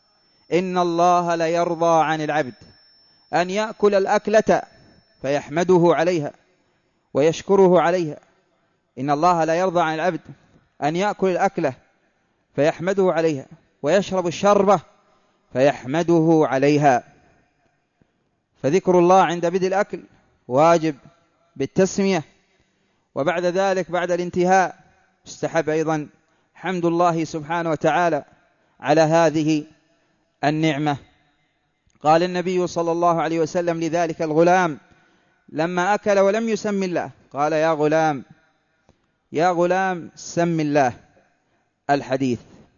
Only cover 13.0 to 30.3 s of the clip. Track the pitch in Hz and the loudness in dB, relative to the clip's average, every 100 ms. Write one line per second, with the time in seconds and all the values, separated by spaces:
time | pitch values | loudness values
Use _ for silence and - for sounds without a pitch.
13 | 185 160 165 139 - - _ _ 143 185 | 0 0 -2 -2 -10 -20 _ _ -2 0
14 | - 190 175 - 196 208 196 185 - _ | 0 -4 -4 0 2 4 4 2 -2 _
15 | _ _ _ _ _ 123 139 - 131 156 | _ _ _ _ _ 0 0 0 -4 -4
16 | 165 170 160 160 143 135 139 147 147 120 | 2 2 4 4 2 2 2 4 4 2
17 | - _ _ _ _ _ _ _ _ _ | 0 _ _ _ _ _ _ _ _ _
18 | _ _ _ _ _ _ 131 180 185 180 | _ _ _ _ _ _ -2 0 2 4
19 | 175 190 165 170 170 180 185 190 208 180 | 6 4 4 0 -2 -2 -2 -2 -4 -8
20 | - _ _ _ - 123 165 170 156 135 | -16 _ _ _ -4 2 4 4 0 -6
21 | - _ _ _ _ - 135 - 185 - | -12 _ _ _ _ -8 -4 0 0 0
22 | 196 180 - _ _ _ _ _ _ _ | 0 -2 -4 _ _ _ _ _ _ _
23 | _ 135 143 170 180 175 196 190 170 170 | _ -6 -2 -2 -2 0 -2 -2 -4 -4
24 | 175 175 180 180 180 190 175 - _ _ | -4 -4 -4 -2 2 2 2 -4 _ _
25 | _ _ - - 151 165 151 156 156 156 | _ _ -20 -10 -6 -4 -2 -2 -2 -4
26 | 147 _ _ _ _ - 170 185 170 170 | -8 _ _ _ _ -14 -8 -4 -2 0
27 | 175 165 156 165 147 170 170 151 - 247 | 0 0 -6 -8 -8 -6 -4 -2 0 0
28 | 175 147 - _ _ _ _ _ 127 156 | 0 -2 -6 _ _ _ _ _ 0 2
29 | 156 165 165 151 151 156 151 _ _ _ | 4 4 2 2 0 -2 -4 _ _ _
30 | _ _ _ | _ _ _